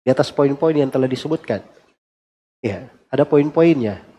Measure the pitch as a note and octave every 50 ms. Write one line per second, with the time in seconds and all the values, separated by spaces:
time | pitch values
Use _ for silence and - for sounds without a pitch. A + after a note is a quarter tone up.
0 | _ B2+ C3 - D3 - - - C#3+ C#3 C#3 C#3 - D#3+ D#3+ D3 C#3+ C3 - C3+
1 | C3 B2+ C3 B2 - D3+ D#3 D#3+ - - A#2 G2 - - _ _ _ _ _ _
2 | _ _ _ _ _ _ _ _ _ _ _ _ - A2+ - F#3 C3+ B2+ _ _
3 | _ _ - C#3 D3 D3 - D3 C#3+ D3+ D3 E3 E3 E3+ E3 C#3 A#2 G#2+ G2 F#2
4 | - - -